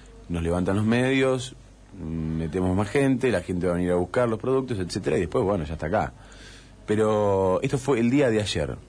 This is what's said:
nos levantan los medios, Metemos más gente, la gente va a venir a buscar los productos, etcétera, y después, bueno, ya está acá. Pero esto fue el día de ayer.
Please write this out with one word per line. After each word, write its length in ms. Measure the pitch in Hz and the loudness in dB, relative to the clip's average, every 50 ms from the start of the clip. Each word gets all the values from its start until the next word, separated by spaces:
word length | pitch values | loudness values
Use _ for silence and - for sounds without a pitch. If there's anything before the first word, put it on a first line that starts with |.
| - - - - - | -20 -20 -20 -20 -10
nos 140 | - 85 85 | -6 -4 -2
levantan 340 | 82 82 85 90 92 90 95 | -2 0 0 0 0 0 0
los 100 | 104 107 | 2 2
medios, 680 | 110 113 120 127 131 135 135 135 131 131 127 123 - - - - - - - - - - | 2 2 2 2 2 2 2 2 2 0 0 -4 -8 -12 -18 -20 -20 -20 -20 -20 -20 -16
Metemos 760 | 95 82 80 80 82 80 80 80 80 82 80 76 95 92 92 92 | -12 -10 -8 -6 -4 -4 -4 -4 -4 -4 -4 -2 -2 0 0 0
más 140 | 98 107 101 | 0 0 0
gente, 420 | - 143 139 135 135 117 131 127 | 0 2 2 2 2 2 2 0
la 100 | 104 90 | 0 0
gente 260 | - - 92 90 85 | -2 -4 -4 -2 0
va 60 | 90 87 | 0 0
a 20 | |
venir 160 | 87 90 90 | 0 2 2
a 40 | 90 | 2
buscar 340 | 87 90 - - 127 123 117 | 2 0 0 0 0 2 2
los 100 | 113 104 | 0 -2
productos, 400 | - 123 131 131 131 127 123 98 | -2 0 0 0 0 -2 -4 -4
etcétera, 380 | 92 85 - 107 90 139 147 | -4 -4 -6 -4 -2 0 0
y 40 | 120 | 0
después, 220 | 90 80 - 131 113 | 0 0 0 0 0
bueno, 200 | 95 104 92 78 | 0 0 0 -2
ya 80 | 73 80 | -4 -6
está 140 | 80 - | -6 -4
acá. 260 | 78 92 107 87 69 - - - - - - - - - - - - - - - | -2 0 0 -2 -2 -6 -12 -20 -20 -20 -20 -20 -20 -20 -20 -20 -20 -20 -14 -6
Pero 760 | - 107 107 110 107 110 104 104 101 98 95 95 92 92 90 | -2 0 2 2 2 2 2 2 2 2 2 4 2 2 2
esto 160 | - - 147 | 0 0 -2
fue 220 | 131 - - 139 113 | -2 0 0 2 2
el 100 | 117 117 | 2 2
día 200 | 127 143 143 123 | 4 4 4 4
de 120 | 110 107 | 2 2
ayer. 360 | 101 95 - 85 73 67 62 - - | 0 0 -2 -2 -2 -4 -6 -10 -14